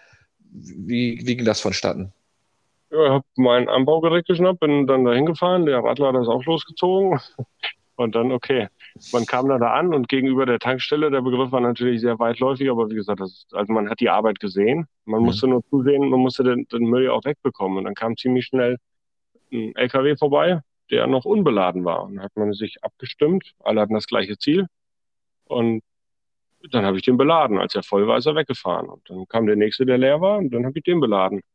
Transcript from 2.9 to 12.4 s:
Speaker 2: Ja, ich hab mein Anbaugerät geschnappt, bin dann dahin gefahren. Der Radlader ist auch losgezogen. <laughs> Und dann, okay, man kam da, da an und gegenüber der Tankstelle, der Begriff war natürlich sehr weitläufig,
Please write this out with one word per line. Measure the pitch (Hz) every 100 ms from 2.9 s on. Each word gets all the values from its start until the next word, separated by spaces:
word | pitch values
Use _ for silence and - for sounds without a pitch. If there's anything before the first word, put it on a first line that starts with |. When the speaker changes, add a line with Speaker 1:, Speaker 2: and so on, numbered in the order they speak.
Speaker 2:
Ja, | 151 147
ich |
hab | 135 - -
mein | 127 123 123
Anbaugerät | 127 135 160 160 170 170
geschnappt, | 170 185 180
bin | 151 147 131
dann | 135 123
dahin | 120 160
gefahren. | 156 180 185 156
Der | 127
Radlader | 113 127 139 127
ist | 117
auch | 123 135
losgezogen. | 160 - - 180 190 190 160 - -
<laughs> | - _ - - _ -
Und | 117 117
dann, | 123
okay, | 127 - 127 101 - - - -
man | 123 117
kam | 127 135
da, | 131
da | 117
an | 127 175
und | 151 117
gegenüber | 135 135 131 127
der | 117
Tankstelle, | 123 131 - 151 151
der | 135
Begriff | 127 123 131
war | 127
natürlich | 120 117 123 117
sehr | 120 113
weitläufig, | 117 113